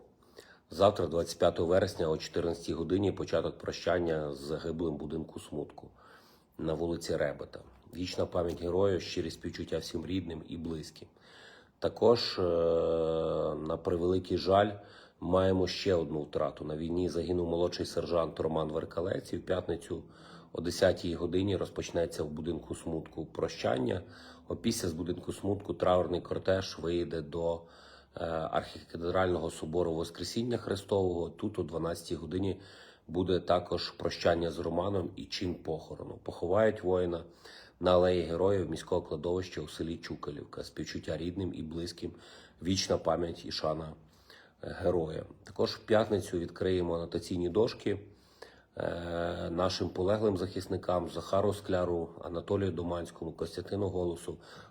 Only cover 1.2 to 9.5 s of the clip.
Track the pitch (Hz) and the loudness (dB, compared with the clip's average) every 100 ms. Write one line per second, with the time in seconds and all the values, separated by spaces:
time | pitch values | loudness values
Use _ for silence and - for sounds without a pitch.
1.2 | 85 - 87 85 85 92 95 - 82 78 | 0 4 2 4 4 4 4 0 0 0
2.2 | - 87 82 82 - 80 80 92 101 - | -2 -2 0 -2 -4 -2 2 4 2 0
3.2 | 78 80 80 - - 73 - 90 85 78 | 0 0 0 -4 -8 -4 0 2 2 0
4.2 | 76 67 71 78 82 80 85 73 76 80 | -2 -6 -6 -4 -4 -2 -2 -2 -4 -6
5.2 | 78 - - 76 71 - - - - - | -6 -10 -10 -8 -8 -12 -18 -20 -20 -20
6.2 | - - _ - 80 78 85 85 - 90 | -20 -20 _ -6 -2 0 0 -2 -2 0
7.2 | 73 69 - - - - - - 90 - | 0 -2 -10 -14 -18 -20 -16 -8 -6 -2
8.2 | 85 92 87 80 85 90 101 87 - - | -2 0 0 -2 0 4 4 2 -2 -4
9.2 | 82 - 87 | -4 -6 -10